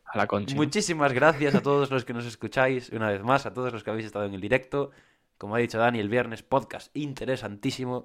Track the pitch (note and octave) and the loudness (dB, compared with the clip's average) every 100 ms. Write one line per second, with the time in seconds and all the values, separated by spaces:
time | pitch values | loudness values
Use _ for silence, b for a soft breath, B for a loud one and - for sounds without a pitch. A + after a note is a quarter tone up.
0 | - G#2 G#2 G2+ G#2 C#3 D3+ G#3 G3+ D#3+ | -6 -2 0 0 0 0 0 0 0 2
1 | C#3+ B2+ D3+ C#3 C#3+ E3+ C#3+ C#3+ C3 C3 | 2 6 4 4 2 2 4 2 2 0
2 | A#2 A#2+ A#2+ A2+ A2 C3+ C3 C3 - A2+ | -2 -6 -8 -8 -4 2 2 2 -4 -2
3 | A2 G2 A2+ C3+ A2 A#2+ B2+ A2+ G#2+ A2 | 0 0 2 2 0 -4 -4 -4 -6 -6
4 | G#2+ G#2 G2+ G2 G2+ C3 C3+ C#3+ C#3 - | -4 -4 -4 -4 0 0 0 -2 -4 -8
5 | _ _ _ - G2+ A2+ A#2+ A2+ A#2+ A#2+ | _ _ _ -14 -4 0 0 2 2 2
6 | G2+ B2 A#2+ A2 - C3+ A2+ - - C#3 | 2 0 0 -6 -2 0 0 -8 -10 -8
7 | C#3+ C#3 A#2+ C3 G#2+ G2+ C3+ B2+ B2+ B2 | -6 -4 -4 -4 -6 -4 -4 -4 -4 -6